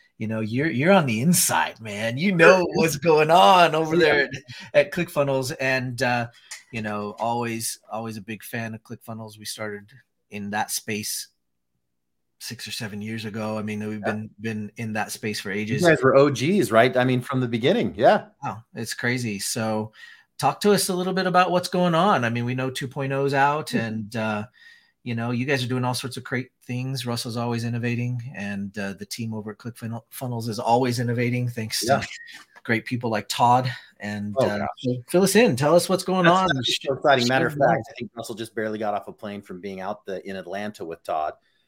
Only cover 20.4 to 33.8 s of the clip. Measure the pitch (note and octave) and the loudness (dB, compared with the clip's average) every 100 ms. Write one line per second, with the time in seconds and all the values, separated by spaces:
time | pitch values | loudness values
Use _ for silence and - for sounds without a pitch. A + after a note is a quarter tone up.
20.4 | C#3+ F#3 G#3 G3 G3 F3+ F#3 F3+ F#3 F3 | -2 2 2 2 2 -2 -2 -2 2 2
21.4 | F#3 F3 F3 F3+ F3+ D#3+ G3 D#3 A#2 A#2 | 4 0 0 0 2 4 4 2 0 -2
22.4 | A#2+ B2+ C3 B2+ C3+ C#3+ C3+ C#3 C#3 C3+ | -2 -4 -4 -6 -8 -6 -4 -2 0 2
23.4 | C#3+ D3 D3+ A#2+ A2+ A2 G#2 A2+ A2 G#2 | 2 2 -2 -4 -2 -6 -6 -4 -2 -4
24.4 | G#2+ _ - - _ _ B2 A#2 A#2+ B2 | -6 _ -20 -20 _ _ -8 -4 -4 -2
25.4 | C3 C3+ A#2+ B2+ B2+ A#2+ B2+ C3 - B2+ | 0 0 0 -2 -2 -2 -6 -10 -6 -6
26.4 | C3 _ - B2 C3 C3+ A#2+ A#2 B2 A#2 | -6 _ -10 -8 -6 -6 -4 -6 -6 -6
27.4 | A#2 A#2 A#2 A#2 A#2+ A#2+ B2 B2 B2 - | -4 -4 -4 -4 -2 -2 -4 -4 -8 -8
28.4 | G2+ G2+ G2+ G#2 G2 F#2+ G#2 - A2+ A2 | -8 -6 -8 -8 -8 -8 -10 -8 -8 -8
29.4 | G#2+ G#2 A#2+ - A2+ A#2 - - B2+ A#2 | -10 -12 -14 -10 -10 -10 -12 -10 -8 -6
30.4 | A#2 G#2+ A2+ B2 B2+ A#2+ A#2+ A#2+ A#2+ B2 | -6 -4 2 2 2 0 -2 0 0 -2
31.4 | A#2+ A#2+ A2 - A#2+ C3+ - - - - | -4 -4 -6 -2 0 0 0 -12 -18 -20
32.4 | - - - A2+ - B2 A#2+ G#2+ G2+ - | -20 -10 -2 -2 -2 -4 -2 -4 -4 2
33.4 | A#2+ B2 B2 A#2 | 4 4 2 -6